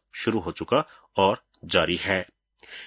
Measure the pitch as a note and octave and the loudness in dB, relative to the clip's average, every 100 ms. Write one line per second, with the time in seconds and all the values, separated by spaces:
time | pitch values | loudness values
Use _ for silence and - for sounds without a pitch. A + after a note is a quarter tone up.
0 | _ - - A2+ F#2 - - C3 - - | _ -6 -2 -2 -2 -8 0 0 0 -10
1 | _ - G2 A2 _ _ F2 F#2 E2 F2 | _ 2 2 2 _ _ 0 2 2 -2
2 | G2 F#2+ F2+ _ _ _ - - | -2 -2 -4 _ _ _ -20 -20